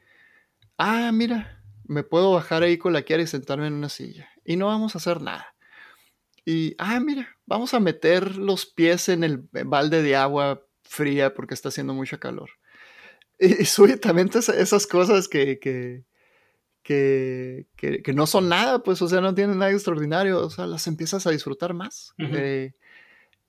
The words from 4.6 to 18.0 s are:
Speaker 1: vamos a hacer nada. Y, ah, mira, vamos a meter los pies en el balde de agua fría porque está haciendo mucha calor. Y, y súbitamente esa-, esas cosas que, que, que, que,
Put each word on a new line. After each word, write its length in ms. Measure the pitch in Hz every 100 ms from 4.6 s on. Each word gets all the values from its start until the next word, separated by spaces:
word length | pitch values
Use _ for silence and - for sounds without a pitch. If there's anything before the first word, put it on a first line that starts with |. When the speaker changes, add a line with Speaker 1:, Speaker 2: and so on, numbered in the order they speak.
| 196
Speaker 1:
vamos 280 | 214 220
a 40 | 185
hacer 220 | - 170
nada. 320 | 143 82 - _ _ - - _ _ _ _ _
Y, 300 | - 165 160 -
ah, 200 | 185 240
mira, 380 | 302 277 240 - -
vamos 280 | 202 247
a 60 | 247
meter 560 | 185 151 160 180 196 190
los 300 | 196 185 -
pies 420 | - 165 175 -
en 140 | 180
el 160 | 160 135 -
balde 500 | 139 131 143 151 160
de 140 | 147 135
agua 480 | 139 143 143 135 _ _
fría 520 | _ - 147 143 139
porque 200 | 135 123
está 140 | 139 139
haciendo 260 | 139 135
mucha 240 | 135 135 -
calor. 320 | - - - - _ - - - - - _ -
Y, 240 | 185 -
y 20 | 202
súbitamente 760 | - 202 262 214 170 190 226
esa-, 160 | 240 -
esas 280 | 196 208 -
cosas 400 | 180 180 196 180
que, 320 | 156 139 135
que, 420 | 139 127 123 123 - _ _ _ _ _ _ _
que, 840 | - 143 139 135 131 127 127 131 - _
que, 260 | 143 147